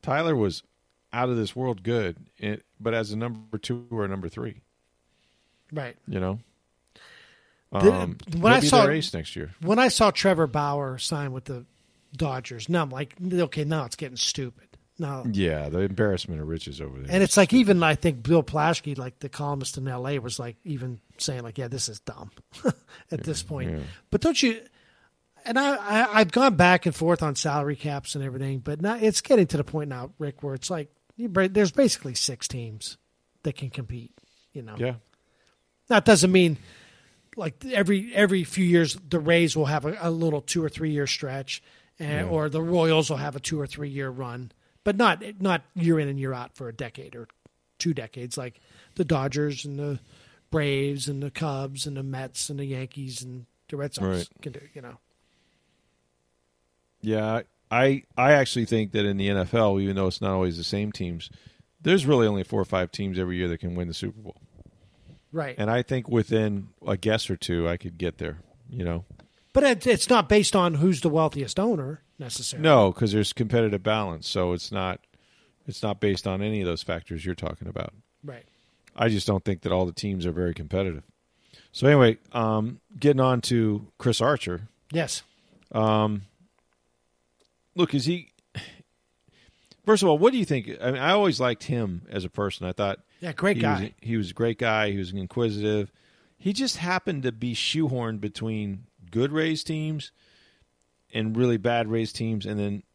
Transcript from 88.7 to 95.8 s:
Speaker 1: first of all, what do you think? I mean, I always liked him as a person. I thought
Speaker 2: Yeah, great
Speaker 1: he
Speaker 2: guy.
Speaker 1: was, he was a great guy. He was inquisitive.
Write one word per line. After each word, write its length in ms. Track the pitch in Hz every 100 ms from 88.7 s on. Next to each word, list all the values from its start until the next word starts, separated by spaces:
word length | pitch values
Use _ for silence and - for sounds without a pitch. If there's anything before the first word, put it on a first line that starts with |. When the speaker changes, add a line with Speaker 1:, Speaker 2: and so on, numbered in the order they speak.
| - _ _ _ _ _ _ _ _ _ _
Speaker 1:
first 180 | - 214
of 60 | 190
all, 80 | 151
what 140 | 208
do 60 | 262
you 60 | 190
think? 240 | 139 101 -
I 120 | 120
mean, 100 | 131
I 80 | 143
always 280 | 196 202 123
liked 240 | 127 117
him 380 | - 120 107 87 -
as 140 | 104
a 60 | 90
person. 360 | - 101 - 90
I 60 |
thought 280 | 90 101 98 _ _
Speaker 2:
Yeah, 120 | 175
great 240 | 147 190 185
Speaker 1:
he 60 |
Speaker 2:
guy. 180 | 143 139
Speaker 1:
was, 100 | 104 -
he 160 | 113 113
was 140 | 95
a 40 |
great 240 | 90 117 113
guy. 320 | 117 110 104
He 80 | 101
was 140 | 90
inquisitive. 800 | 98 90 - 117 104 107 107